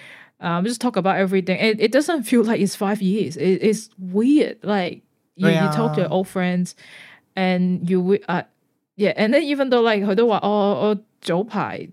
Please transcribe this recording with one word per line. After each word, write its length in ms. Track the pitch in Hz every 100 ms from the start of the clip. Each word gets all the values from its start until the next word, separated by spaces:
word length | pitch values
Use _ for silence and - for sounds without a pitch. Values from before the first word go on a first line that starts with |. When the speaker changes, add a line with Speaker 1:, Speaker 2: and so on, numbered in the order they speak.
| - - - _
Speaker 1:
um, 260 | 175 170
just 160 | 214 233
talk 140 | 247 202
about 200 | 185 175
everything. 420 | 190 190 185 180
It, 220 | 220 220
it 100 | 214
doesn't 320 | 254 302 320
feel 220 | 233 240
like 160 | 220 220
it's 160 | 196 -
five 260 | 196 214
years. 340 | 185 208 156 165
It, 220 | 180 190
it's 260 | 220 214 - -
weird. 600 | 185 196 247 294 - -
Like, 400 | 196 202 175 - _ _ _
you, 140 | - 185
you 180 | 165 156
talk 200 | 151 226 151
to 60 |
your 60 | 165
Speaker 2:
Yeah. 60 |
Speaker 1:
old 140 | 185 190
friends 480 | 190 180 180 180 - - - - - _
and 560 | 190 185 180 180 180 175
you 80 | 185
wi-, 220 | 180 202 -
uh, 140 | 175 - _ _ _ _
yeah, 180 | - 196 -
and 180 | 214
then 80 | 285
even 260 | 294 277 277
though, 120 | 247
like, 220 | 226 208
佢 100 | 202
都 140 | 196 233
話， 100 | 196 202
「哦， 320 | 208 202 147 208
我 40 | 208 - _
早 220 | - 175
排 420 | 226 202 107 87 -